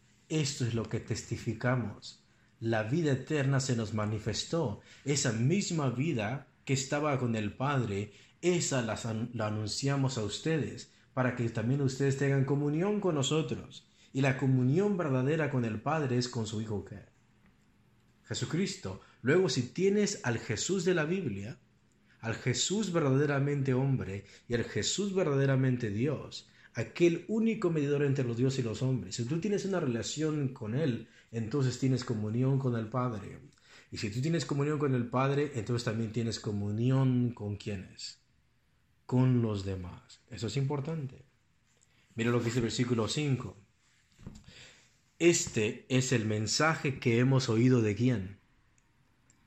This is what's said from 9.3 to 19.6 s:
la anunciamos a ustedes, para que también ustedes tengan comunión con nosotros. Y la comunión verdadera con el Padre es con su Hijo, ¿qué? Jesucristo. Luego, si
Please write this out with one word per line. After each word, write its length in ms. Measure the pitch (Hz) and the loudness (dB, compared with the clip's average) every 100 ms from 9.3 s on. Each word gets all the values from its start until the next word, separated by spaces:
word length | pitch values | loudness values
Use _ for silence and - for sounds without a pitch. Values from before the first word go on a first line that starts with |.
la 140 | 113 107 | -2 -2
anunciamos 680 | 107 107 - 135 139 131 120 | -2 -4 -2 -2 0 0 0
a 60 | |
ustedes, 680 | 104 - 156 160 113 - - _ _ | -4 -4 -2 -2 -2 -8 -16 _ _
para 220 | - 123 123 | -2 0 0
que 120 | 117 | -2
también 320 | 113 113 143 | -2 0 2
ustedes 360 | 135 - 139 135 | 0 2 0 2
tengan 260 | 139 139 | 2 2
comunión 560 | 135 143 147 151 196 214 | 2 2 0 0 0 0
con 160 | 185 151 | 0 0
nosotros. 720 | 127 156 139 98 85 - - _ - | 2 0 0 -6 -8 -18 -20 _ -8
Y 100 | 135 | 0
la 160 | 139 135 | 2 2
comunión 600 | 135 131 123 160 208 185 | 2 4 4 4 2 2
verdadera 520 | 160 131 131 160 143 | 0 0 2 0 0
con 140 | 131 | 0
el 160 | 113 107 | -2 -2
Padre 380 | 143 160 139 123 | -2 -2 0 0
es 100 | 123 | 0
con 180 | 120 104 | -4 -4
su 160 | 107 | -4
Hijo, 220 | 110 101 | -4 -6
¿qué? 160 | - 98 - _ _ _ - _ _ _ _ _ _ _ - | -6 -14 -18 _ _ _ -20 _ _ _ _ _ _ _ -10
Jesucristo. 760 | 110 135 156 196 - 95 92 - - | -6 -2 0 -2 -4 -10 -10 -14 -4
Luego, 280 | 117 170 190 | 2 4 4
si 120 | 139 | 2